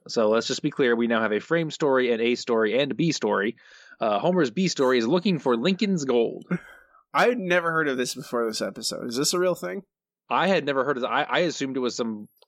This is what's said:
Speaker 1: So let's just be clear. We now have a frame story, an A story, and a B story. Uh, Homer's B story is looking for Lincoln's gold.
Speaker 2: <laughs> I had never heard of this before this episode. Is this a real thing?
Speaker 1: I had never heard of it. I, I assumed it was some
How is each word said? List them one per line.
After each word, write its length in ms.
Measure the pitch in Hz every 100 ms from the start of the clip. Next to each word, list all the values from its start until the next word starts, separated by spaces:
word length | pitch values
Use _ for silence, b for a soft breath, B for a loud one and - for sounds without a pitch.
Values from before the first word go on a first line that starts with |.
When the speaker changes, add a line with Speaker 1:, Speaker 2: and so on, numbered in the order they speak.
| -
Speaker 1:
So 200 | - 107
let's 180 | 113 -
just 160 | 131
be 80 | 151
clear. 240 | - 127
We 120 | 117 117
now 160 | 113
have 100 | 110
a 80 | 104
frame 300 | - 170 156
story, 420 | - 151 131 123
an 80 | 117
A 140 | 120
story, 440 | 120 - 113 110 117
and 140 | 143
a 20 |
B 160 | 117 165
story. 440 | - 107 101 104 - B B B B
Uh, 180 | 113 101
Homer's 320 | 156 185 135
B 180 | 107 180
story 300 | - 127 127
is 80 | 113
looking 320 | 180 202 160
for 180 | 131 117
Lincoln's 480 | 156 190 208 185
gold. 400 | 135 120 110 - -
Speaker 2:
<laughs> 640 | 180 - - _ _ _
I 140 | 147 214
had 100 | 247
never 340 | 185 175 170
heard 160 | 160 147
of 80 | 127
this 180 | 123
before 320 | 127 123 120 113
this 140 | 110
episode. 460 | 107 95 - - 123
Is 80 | 120
this 160 | 151
a 60 | 180
real 160 | 180
thing? 280 | 170 180 190 - _ _ _ -
Speaker 1:
I 180 | 123 175
had 180 | 180
never 200 | 139 135
heard 120 | 127 131
of 60 |
it. 40 | 120
I, 140 | 123
I 140 | 147 135
assumed 360 | 175 - 135 131
it 40 |
was 160 | 123 110
some 320 | 117 107 104 _